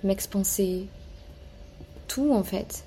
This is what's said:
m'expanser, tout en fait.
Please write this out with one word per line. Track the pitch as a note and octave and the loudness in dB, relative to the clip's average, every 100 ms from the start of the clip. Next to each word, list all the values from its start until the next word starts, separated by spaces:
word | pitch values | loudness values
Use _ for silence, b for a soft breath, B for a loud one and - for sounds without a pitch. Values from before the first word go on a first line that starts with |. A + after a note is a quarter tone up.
m'expanser, | G3 G3 - G3+ F#3+ - F#3+ F#3 G3 - - - - - - - - - - - - | 2 2 2 0 2 2 2 2 -4 -12 -16 -16 -16 -18 -18 -18 -18 -16 -16 -16 -6
tout | - C#4+ | 2 6
en | A#3+ | 6
fait. | F3+ F#3+ - - | 4 -2 -4 -8